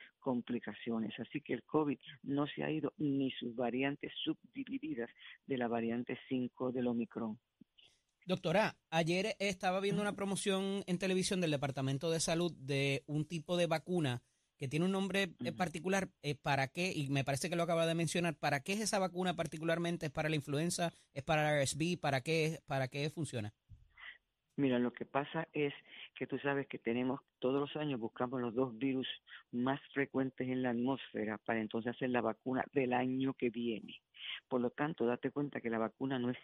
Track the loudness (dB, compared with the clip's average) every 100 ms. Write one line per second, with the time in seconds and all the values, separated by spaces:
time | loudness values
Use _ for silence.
0 | -16 _ -2 -2 -2 -4 -4 -8 -4 -2
1 | -2 -6 -8 -8 -4 -6 0 0 2 -2
2 | -8 -12 -4 -2 -2 -2 -2 -2 -2 -2
3 | 0 2 0 -2 -6 -2 -2 0 -2 -2
4 | -8 -4 -4 -4 -10 -12 -8 -6 -6 -6
5 | -6 -10 -20 -18 -6 -2 0 0 0 -2
6 | -4 -8 -4 -2 -2 -2 -2 0 0 0
7 | -2 -4 -6 -6 _ _ -20 -20 -20 _
8 | _ _ -4 -2 2 2 2 -2 _ 0
9 | 2 2 0 -2 -2 0 0 2 2 2
10 | 0 0 -2 0 2 2 2 0 0 0
11 | 2 2 2 2 2 2 0 0 0 0
12 | 0 0 2 2 0 -2 -2 2 2 0
13 | 0 -2 0 -4 0 2 2 0 0 2
14 | 2 0 -6 _ _ _ -2 2 2 2
15 | 2 0 0 -2 -6 -2 -2 -2 0 0
16 | 0 -4 -6 -2 0 2 0 0 -2 0
17 | 2 2 2 0 0 0 2 4 4 2
18 | 2 2 0 0 0 0 0 -2 2 2
19 | 2 2 0 0 -2 -2 0 2 2 0
20 | -2 -2 0 0 0 0 0 0 -2 -4
21 | _ -6 2 4 4 4 2 2 0 2
22 | 2 2 2 2 2 0 -2 -2 0 -2
23 | -2 -2 -2 -2 -4 -8 _ -20 -20 -18
24 | -18 -18 _ _ _ 0 4 4 2 -2
25 | -4 -2 -2 -6 -4 -2 -2 -4 -14 -18
26 | -18 -10 -6 -2 0 -2 -2 -4 -2 0
27 | 0 -2 -8 _ 0 2 0 -2 -2 -2
28 | -4 -2 -2 0 -2 0 -2 0 0 0
29 | -2 -8 -14 -20 -6 0 0 0 -2 -2
30 | 0 0 -2 -2 -2 0 0 2 2 0
31 | -4 -4 -2 -4 0 0 0 -2 -4 -2
32 | 0 2 2 0 -2 0 0 0 2 2
33 | 2 0 0 0 -2 0 -2 -4 -8 -16
34 | _ -14 -12 -12 -2 0 0 -2 -4 0
35 | 0 0 -2 -2 -4 -4 -2 0 -2 -2
36 | -2 0 0 -2